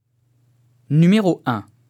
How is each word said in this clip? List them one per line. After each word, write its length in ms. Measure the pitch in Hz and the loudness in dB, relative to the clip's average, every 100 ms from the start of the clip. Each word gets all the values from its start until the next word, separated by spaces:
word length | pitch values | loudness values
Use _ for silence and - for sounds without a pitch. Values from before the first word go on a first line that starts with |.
| _ _ _ _ _ _ _ _ _ | _ _ _ _ _ _ _ _ _
Numéro 520 | 147 170 214 190 156 - | 0 2 2 -2 -4 -6
un. 180 | 110 - _ _ | -8 -10 _ _